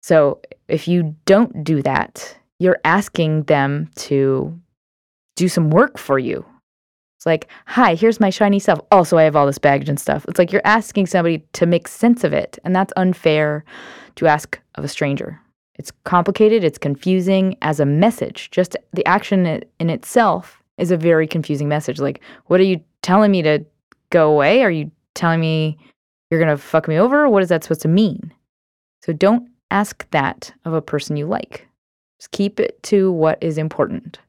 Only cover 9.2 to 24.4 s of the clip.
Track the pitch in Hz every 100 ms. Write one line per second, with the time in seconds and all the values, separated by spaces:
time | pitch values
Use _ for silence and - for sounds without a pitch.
9.2 | 156 151 143 139 147 139 143 143 - 143
10.2 | - - 175 190 - 214 214 - 190 185
11.2 | 170 160 _ - 170 170 - - 240 240
12.2 | 175 147 - - - 185 190 - 185 180
13.2 | - 151 151 151 151 - - - - -
14.2 | 165 151 - - _ - 147 - 147 139
15.2 | - - _ _ _ _ - - - 180
16.2 | 170 190 214 226 170 - 147 139 - 185
17.2 | 180 190 190 185 - 151 143 143 202 233
18.2 | - - - - 180 - _ 175 - 185
19.2 | - 196 175 156 - _ 165 160 - -
20.2 | 220 175 - _ _ - 170 180 165 160
21.2 | 156 165 151 143 147 147 151 151 139 139
22.2 | - - _ 180 190 180 _ _ - 190
23.2 | 214 190 156 151 151 _ _ _ _ 180
24.2 | 156 151